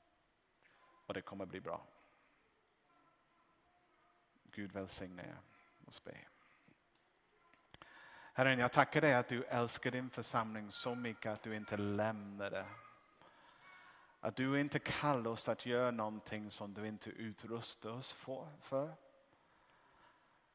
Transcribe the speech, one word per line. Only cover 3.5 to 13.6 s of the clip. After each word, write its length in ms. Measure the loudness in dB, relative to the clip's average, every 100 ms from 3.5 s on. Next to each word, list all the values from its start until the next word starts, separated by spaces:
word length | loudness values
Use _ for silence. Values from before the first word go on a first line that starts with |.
| _ _ _ _ _ _ _ _ _
Gud 300 | -14 -10 -8
välsigne 500 | -6 -6 -6 -8 -10
er. 160 | -12 -14 -18 -20 -20 _
Låt 100 | -16
oss 160 | -12
be. 140 | -12 -14 -18 -20 -20 _ -20 _ _ _ _ _ _ _ _ -20 _ -20 -18 -18 -18 -18 -4
Herren, 260 | 4 6 6
jag 140 | 6
tackar 280 | 8 6 8
dig 140 | 8
att 140 | 8 4
du 160 | -2
älskar 460 | 0 2 2 0 0
din 200 | -2 -4
församling 600 | -4 0 0 0 -4 -6
så 240 | -4 -2
mycket 380 | -2 -4 -4 -4
att 100 | -4
du 140 | -4 -4
inte 200 | -2 0
lämnar 760 | 2 4 2 0 -6 -4 -4
det. 160 | -4 -6 -12 -18 -20 -20 -20 -20 -20 -20 -20